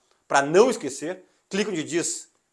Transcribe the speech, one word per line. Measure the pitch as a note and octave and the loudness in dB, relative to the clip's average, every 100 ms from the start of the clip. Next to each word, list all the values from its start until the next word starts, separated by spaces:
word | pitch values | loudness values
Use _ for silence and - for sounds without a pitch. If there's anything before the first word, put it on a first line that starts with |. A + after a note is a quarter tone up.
| _ _ - | _ _ 0
pra | C#3+ | 0
não | C#3 F3 B3+ | 4 6 4
esquecer, | - C#3+ - D3+ F#3+ - _ - | 2 -6 -8 -10 -10 -14 _ -8
clique | G3 G#3+ | -4 -4
onde | E3+ | -4
diz | C3 E3 D3 - - _ _ | -4 -4 -4 -6 -12 _ _